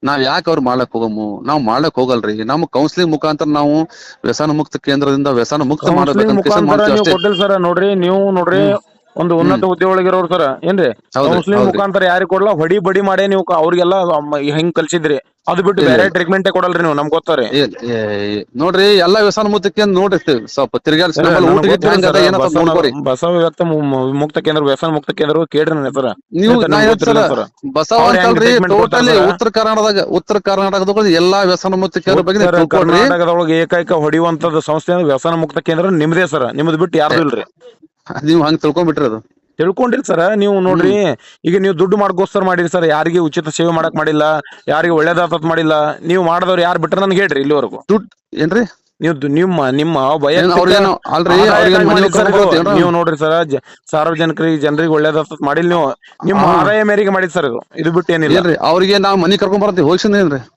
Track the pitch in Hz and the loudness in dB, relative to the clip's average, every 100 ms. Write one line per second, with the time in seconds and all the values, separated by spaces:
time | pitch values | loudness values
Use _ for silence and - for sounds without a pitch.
0 | 131 143 131 160 175 165 131 127 123 117 | -4 -2 -2 -2 -2 0 0 -2 -2 -4
1 | 113 107 107 101 131 151 117 120 160 139 | -4 -4 -8 -8 -4 -2 0 0 -2 -2
2 | 127 123 104 107 110 147 165 123 147 - | -2 0 -2 -6 -4 -4 -2 -2 -2 0
3 | 180 156 156 151 151 147 147 151 160 - | -2 0 -2 -2 -2 0 2 0 -2 -8
4 | - - 107 117 156 151 143 139 - 139 | -20 -8 -4 -2 -2 -2 -4 -6 -2 0
5 | 143 139 143 127 117 147 135 151 - 151 | 0 0 0 0 0 -2 -2 -2 0 0
6 | 139 147 214 208 190 208 208 202 208 214 | 0 0 2 2 2 0 2 2 2 2
7 | 208 185 190 190 202 196 175 175 196 196 | 2 0 0 0 0 0 0 0 0 0
8 | 175 190 196 190 175 185 202 202 _ _ | 0 0 0 0 0 2 2 0 _ _
9 | _ - 170 165 170 285 190 180 185 190 | _ -6 -2 0 2 0 0 0 0 2
10 | 185 185 175 180 147 131 165 190 151 110 | 2 0 0 0 -2 -2 -2 0 0 -4
11 | _ - 143 175 170 202 202 202 196 196 | _ -2 0 0 0 0 0 0 -2 0
12 | 185 180 190 190 202 180 160 196 180 190 | 0 0 0 0 0 0 0 0 0 0
13 | 196 190 196 196 175 170 160 175 175 190 | 0 0 0 0 0 0 2 2 2 0
14 | 175 160 147 147 143 147 170 165 160 175 | 0 -2 -2 -4 -2 -2 -2 -2 -2 -2
15 | 151 139 - _ - 175 190 202 143 123 | -2 -2 -4 _ -6 -2 0 2 2 2
16 | 190 180 170 190 190 185 180 170 170 147 | 2 0 0 0 0 0 -2 0 0 -2
17 | 147 160 - 156 113 131 131 90 117 117 | -2 -2 -2 -2 0 -2 -2 -4 -6 -4
18 | 107 104 101 104 - 120 160 185 196 202 | -4 -4 -4 -6 -8 -4 -2 2 4 4
19 | 175 208 208 190 214 208 196 - 214 185 | 4 2 2 0 -2 0 -2 -2 0 2
20 | 196 180 - 131 107 - 131 123 - 156 | 0 0 0 -2 -2 -4 -4 -2 -2 0
21 | 175 151 151 175 175 180 196 196 196 202 | 0 0 2 2 2 2 2 2 2 2
22 | 180 190 180 185 180 156 165 165 147 131 | 2 2 2 2 0 2 2 2 0 -2
23 | 139 131 170 175 165 156 170 156 143 131 | -4 -2 0 0 0 -2 -2 -2 -2 -2
24 | 131 143 151 165 156 151 143 135 165 156 | -2 -2 -4 -4 -2 -2 -2 -2 -2 -4
25 | 143 - 151 156 160 147 156 156 139 143 | -4 -4 -2 -2 -2 -2 0 -2 -4 -4
26 | 127 101 _ 165 208 240 160 151 214 220 | -4 -6 _ -2 2 2 0 0 2 2
27 | 233 220 185 127 104 _ 143 135 156 226 | 0 0 0 -2 -6 _ -8 -4 0 2
28 | 240 233 180 180 226 240 185 202 220 240 | 2 2 2 2 2 2 2 2 2 2
29 | 247 220 185 180 226 214 220 220 214 202 | 2 2 2 0 -2 0 0 0 0 0
30 | - 180 - 202 190 190 196 196 190 202 | 0 -2 -2 -4 0 -2 0 0 0 0
31 | 214 165 180 196 196 180 196 185 190 185 | 2 2 2 2 2 0 -2 -2 -2 -4
32 | 180 190 170 196 185 175 165 160 170 170 | 0 0 0 2 2 2 2 2 2 2
33 | 254 175 170 170 170 160 165 175 170 175 | 2 2 0 0 0 0 0 -2 0 0
34 | 151 156 170 160 170 156 151 156 - 180 | 0 0 0 0 -2 -2 -2 -4 -2 -2
35 | 170 135 165 165 160 170 160 160 185 180 | 0 0 -2 -2 -2 -4 -4 -2 0 0
36 | 156 165 180 147 123 127 160 156 175 165 | 0 0 0 -2 -4 -2 -2 0 -2 0
37 | 147 131 156 117 - _ - - - _ | 0 0 -2 -4 -8 _ -20 -20 -20 _
38 | - - 147 165 151 160 156 147 175 156 | -14 -8 0 2 2 0 0 0 0 0
39 | 143 110 - _ _ _ 165 190 254 247 | -2 -4 -12 _ _ _ -4 0 -2 -2
40 | - 170 170 214 202 202 185 180 175 202 | -2 0 0 0 0 0 0 2 2 2
41 | 190 127 - - 165 185 190 170 185 208 | 0 -4 -10 -10 -2 0 0 0 0 2
42 | 202 180 190 202 190 180 170 180 165 151 | 0 0 -2 0 0 0 0 0 0 0
43 | 160 170 165 143 156 - 170 165 160 156 | 0 0 0 -2 -6 -2 0 0 -2 -2
44 | 151 151 151 156 - - - 147 170 165 | -2 0 0 0 -4 -14 -4 -2 0 2
45 | 156 170 175 165 160 165 160 156 151 147 | 2 0 -2 -2 -2 -2 0 0 0 -4
46 | - 185 175 170 175 180 170 175 156 175 | -2 0 0 0 0 0 0 0 -2 -2
47 | 196 185 196 143 139 147 117 117 - 208 | 0 2 0 0 0 0 0 -6 -2 -2
48 | 220 _ _ - 156 196 233 - _ _ | -2 _ _ -4 0 0 -2 -6 _ _
49 | 160 156 143 147 185 175 135 135 156 156 | -4 -2 -2 0 0 0 0 0 0 0
50 | 131 156 143 165 180 175 180 180 196 - | 0 0 0 2 2 2 2 2 2 -2
51 | - 139 175 180 214 208 180 185 180 208 | -4 -2 2 4 4 4 4 4 4 4
52 | 190 202 202 202 196 156 170 202 175 170 | 2 2 2 4 4 2 2 2 2 2
53 | 170 156 156 165 165 135 - - _ 156 | 0 -2 0 0 0 -4 -8 -20 _ -2
54 | 156 160 165 151 160 160 147 147 165 156 | 0 0 -2 0 -2 0 0 0 0 2
55 | 151 156 151 156 143 147 170 175 143 123 | 2 0 -4 -6 -2 0 0 0 0 -4
56 | - _ - 196 190 175 175 214 214 208 | -14 _ -4 0 2 2 2 0 0 0
57 | 196 190 185 180 147 117 - - 165 165 | 0 0 -2 -2 -4 -4 -10 -6 -2 -2
58 | 170 165 156 170 180 156 - 170 190 202 | 0 0 2 2 0 0 0 0 2 2
59 | 196 196 170 196 202 202 208 185 147 175 | 2 0 0 0 0 0 0 0 2 2
60 | 220 202 185 143 120 | 2 2 0 -2 -10